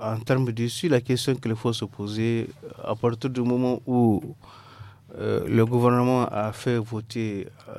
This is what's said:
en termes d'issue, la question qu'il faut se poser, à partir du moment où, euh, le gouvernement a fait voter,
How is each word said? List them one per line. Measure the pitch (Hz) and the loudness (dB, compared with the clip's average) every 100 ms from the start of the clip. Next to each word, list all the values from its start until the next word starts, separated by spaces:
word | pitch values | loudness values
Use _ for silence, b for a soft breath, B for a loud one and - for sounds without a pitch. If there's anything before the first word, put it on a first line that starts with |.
en | 110 110 | -6 -4
termes | 113 131 127 | 0 2 2
d'issue, | 113 117 - 180 | 0 -2 -2 2
la | 131 | 2
question | 120 123 - 127 | 2 -2 0 -2
qu'il | 113 | -2
faut | 113 123 | -2 -2
se | 113 | -2
poser, | 104 - 104 107 113 117 - - - - | -6 -8 -6 -2 0 0 -4 -10 -18 -12
à | - 107 | -6 -2
partir | 120 117 139 | 0 0 -4
du | 127 | 0
moment | 120 123 127 123 - | 0 2 2 0 0
où, | 123 117 98 71 - B B B B B B - - | 4 4 4 -2 -14 B B B B B B -18 -6
euh, | 104 104 - | -2 -2 2
le | 113 | 4
gouvernement | 113 123 120 123 123 127 123 | 4 4 4 4 4 2 0
a | 104 107 | -2 -4
fait | 107 - 120 | -4 -2 -2
voter, | 110 110 110 117 110 101 95 - - | -2 -8 -8 -6 -4 -4 -8 -14 -18